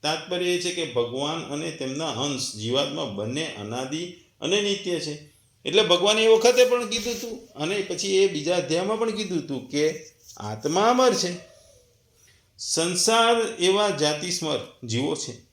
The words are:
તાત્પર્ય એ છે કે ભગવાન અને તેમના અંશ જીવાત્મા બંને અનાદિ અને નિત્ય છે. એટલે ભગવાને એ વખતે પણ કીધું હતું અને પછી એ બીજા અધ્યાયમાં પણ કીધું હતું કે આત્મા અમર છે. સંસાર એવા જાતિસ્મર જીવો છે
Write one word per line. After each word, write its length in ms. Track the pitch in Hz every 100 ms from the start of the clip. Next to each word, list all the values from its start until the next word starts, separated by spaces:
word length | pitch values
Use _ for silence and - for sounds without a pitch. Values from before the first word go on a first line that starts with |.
તાત્પર્ય 440 | - - - 180 180
એ 160 | 180
છે 100 | 175
કે 220 | 175 156
ભગવાન 480 | 120 117 127 143 165
અને 300 | - 143 160
તેમના 360 | 151 131 135 160
અંશ 460 | 117 143 131 123 107
જીવાત્મા 480 | 110 127 143 151
બંને 420 | 139 98 107 139 160
અનાદિ 720 | 104 104 120 131 151 175 175 _ _
અને 200 | 147 202
નિત્ય 380 | 202 190 180 170
છે. 340 | 151 151 - _ _ _ -
એટલે 160 | 175
ભગવાને 420 | 185 180 196 214
એ 40 | 220
વખતે 380 | 220 226 247 247
પણ 240 | 247 220
કીધું 240 | 226 220
હતું 340 | 226 240 220 -
અને 280 | - 156 202
પછી 400 | 185 175 196 190
એ 120 | 196
બીજા 280 | 156 147 180
અધ્યાયમાં 440 | 135 160 190 214
પણ 120 | 226
કીધું 260 | 208 208 175
હતું 320 | 135 135 -
કે 360 | 143 151 156 - _ - -
આત્મા 520 | 104 110 143 170 214
અમર 240 | 247 254
છે. 240 | 190 180 175 - - _ _ _ _ _ _ _ _ _ _
સંસાર 760 | - - 170 175 - 226 226 233 220 -
એવા 300 | 180 196 208
જાતિસ્મર 680 | 151 151 151 175 175 160 135 - -
જીવો 320 | 120 113 143 156
છે 220 | - 104 _